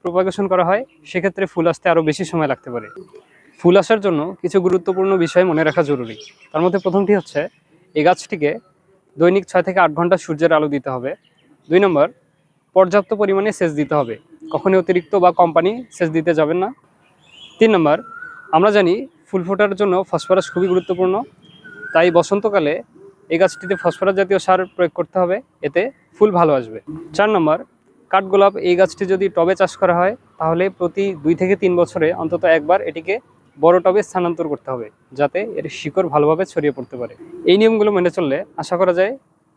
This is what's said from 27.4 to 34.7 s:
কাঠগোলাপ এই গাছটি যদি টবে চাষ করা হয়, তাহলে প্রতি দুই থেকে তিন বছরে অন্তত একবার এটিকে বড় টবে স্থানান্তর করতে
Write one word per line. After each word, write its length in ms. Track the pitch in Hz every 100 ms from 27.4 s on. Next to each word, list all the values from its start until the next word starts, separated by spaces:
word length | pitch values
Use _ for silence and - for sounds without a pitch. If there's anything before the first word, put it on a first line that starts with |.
| 156 156 - _ _ _ _
কাঠগোলাপ 420 | 190 190 196 196 196 180
এই 80 | 180
গাছটি 240 | 185 - 190
যদি 140 | 190 196 170
টবে 180 | 170 190
চাষ 120 | 185 -
করা 140 | 180 175
হয়, 140 | 185 240 _ _
তাহলে 260 | 160 170 190 185
প্রতি 280 | 175 196 196 170
দুই 120 | 147 165
থেকে 140 | 185 196
তিন 80 | 190 175
বছরে 280 | 165 180 160 185
অন্তত 220 | 160 170 170 160
একবার 220 | 151 190 170
এটিকে 260 | 160 165 226 _ _ _ -
বড় 200 | 160 175 175
টবে 160 | 196 196
স্থানান্তর 400 | 190 175 165 160
করতে 160 | 147 -